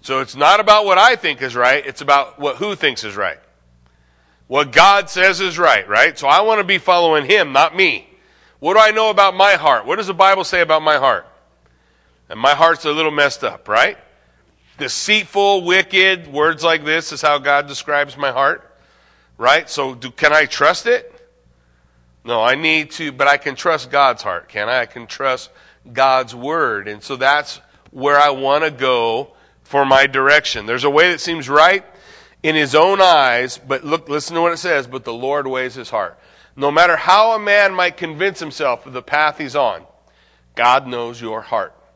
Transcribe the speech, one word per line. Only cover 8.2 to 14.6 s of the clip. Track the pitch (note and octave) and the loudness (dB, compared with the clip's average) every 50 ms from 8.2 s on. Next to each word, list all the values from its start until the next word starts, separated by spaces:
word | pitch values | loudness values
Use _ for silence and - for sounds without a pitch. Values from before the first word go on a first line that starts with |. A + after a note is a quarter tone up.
| _ _ _ _ _ _ _ _ | _ _ _ _ _ _ _ _
What | - D#3+ F#3+ | -4 2 4
do | G#3+ | 4
I | A3 G#3+ | 4 4
know | G#3+ A3 A3 A3 | 4 0 0 0
about | G#3 F#3 G3 G3 F#3 | 2 2 2 2 4
my | F#3 G3 G3+ G3 | 2 2 4 4
heart? | E3+ D3+ D3+ C3 A2+ G#2 | 2 2 0 0 0 0
What | A#2+ E3+ | -4 -4
does | G#3 G#3 | -4 -4
the | F#3 F#3+ | -6 0
Bible | E3+ F#3+ F#3+ G3 F#3+ F3 | 2 4 4 4 2 -2
say | - - F3+ | -4 -2 -2
about | E3+ D#3 D#3+ D#3 D#3 | 0 2 0 0 2
my | D#3 D3+ | 0 0
heart? | C#3 C3+ C3+ A2+ F2+ - - _ _ _ _ _ _ _ _ _ _ _ _ _ _ _ _ _ _ _ _ | 2 2 0 0 0 -6 -12 _ _ _ _ _ _ _ _ _ _ _ _ _ _ _ _ _ _ _ _
And | - A2 | -10 -2
my | A#2+ C#3 C#3+ | 0 0 2
heart's | C#3+ D#3+ E3 E3 - - | 4 2 2 2 0 -4
a | D#3 | -4
little | D3 D#3 D#3+ D#3 | -2 -2 -2 -2
messed | D3 D3 C#3+ C#3 - - C#3 | 0 0 0 0 0 -4 -8
up, | A2+ - - _ | -8 -8 -8 _
right? | - G#2 A2+ C3+ F#3+ - - _ _ _ _ _ _ _ _ _ _ _ _ | -2 0 0 0 0 -2 -10 _ _ _ _ _ _ _ _ _ _ _ _